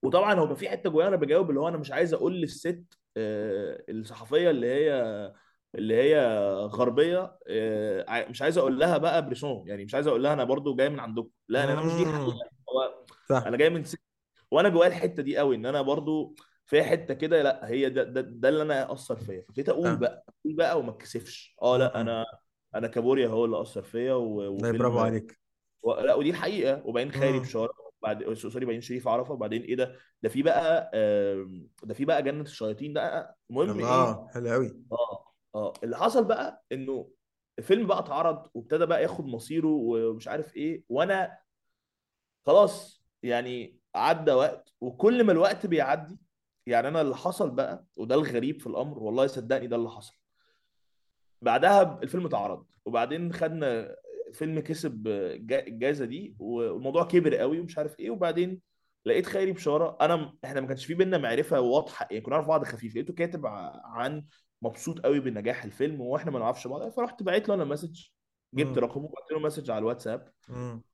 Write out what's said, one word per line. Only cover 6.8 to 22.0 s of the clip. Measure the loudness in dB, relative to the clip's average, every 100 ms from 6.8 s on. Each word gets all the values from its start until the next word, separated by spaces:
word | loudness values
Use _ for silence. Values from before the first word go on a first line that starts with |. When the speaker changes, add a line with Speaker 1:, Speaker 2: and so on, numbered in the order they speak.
| 2 4 4 2 -2 -12 -6
Speaker 1:
آه، | -2 0 -2 -2 -2 -2
ع-، | -4 -4
مش | -2
عايز | 0 2
أقول | 2 4
لها | 4 4
بقى | 2 2 0
بريسون، | -6 -4 -6 -8
يعني | -10 -6
مش | -2
عايز | 2
أقول | 2
لها | 2
أنا | 2
برضو | 2 0 0 0
جاي | 0
من | 0
عندكم. | -6 -6 -8 _ _
لا، | 0 2
لا، | 0
لا، | 0
مش |
دي | 0 0
Speaker 2:
مم. |
Speaker 1:
الحقيقة. | 0 -2 -4 -10 _ -6
هو | -2 -2 -6 -20 -20 _
Speaker 2:
صح. | 0 2
Speaker 1:
أنا | 4
جاي | 4
من | 2
ست، | -6 -12 _ _ _ _ _
وأنا | 4 6
جوايا | 8 6
الحتة | 4 -4 -2
دي | -4 0
قوي، | 2 2
إن | 0
أنا | -2
برضو | 0 0 0 -2 -4 -10 _ _ _
في | 4
حتة | 4 2 0
كده، | -4 2 4
لا، | 4 2 -2
هي | 0 0
ده، | 0
ده، | -2 -2
ده | -6 2 2
اللي | 4
أنا | 2 0 -2
أثر | -8 -8 -8
فيا. | -8 -12
فابتديت | -10 -6 0
أقول | 2
Speaker 2:
فاهم. | 2 2
Speaker 1:
بقى، | 0 -2 -20
أقول | _ -6 0
بقى | 2 2
وما | -2
اتكسفش. | -8 -10 -10 -10 -18 -20 _
آه، | 2 4
لا، | 4
Speaker 2:
مم. | 2